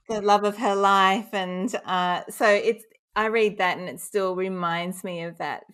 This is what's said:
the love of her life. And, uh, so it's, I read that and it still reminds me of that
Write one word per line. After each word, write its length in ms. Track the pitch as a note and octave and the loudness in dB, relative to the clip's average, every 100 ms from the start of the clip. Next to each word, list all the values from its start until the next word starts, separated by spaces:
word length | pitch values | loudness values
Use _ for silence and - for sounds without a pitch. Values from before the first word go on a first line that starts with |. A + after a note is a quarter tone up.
| - | -8
the 140 | A3 | -2
love 220 | G3+ G#3 | 4 4
of 120 | G#3 G#3 | 2 -2
her 180 | A3+ | -2
life. 540 | G3 G3 G3 F#3+ G3 G#3+ | 2 4 6 6 2 -2
And, 380 | G3+ F#3 F3+ G#3+ A3+ | -4 -4 -2 -4 -4
uh, 380 | - F#3 F3+ F3 - | -4 -2 0 -2 -4
so 160 | - A#3 | 0 4
it's, 360 | G3+ - A3 - _ _ - | 4 2 -2 -6 _ _ -4
I 100 | A3 | -2
read 320 | A3+ G#3+ G3+ | 0 0 0
that 180 | F#3 E3+ | -2 -2
and 100 | F3+ | -8
it 120 | C3+ | -12
still 360 | - G#3 F#3+ F#3 | -6 -2 -2 -2
reminds 680 | F#3+ F#3 F3 E3+ F3 F3+ | -4 -4 -4 -4 -6 -8
me 180 | F#3+ F3 | -8 -8
of 140 | E3+ E3+ | -8 -8
that 260 | D3+ B2+ - | -8 -8 -12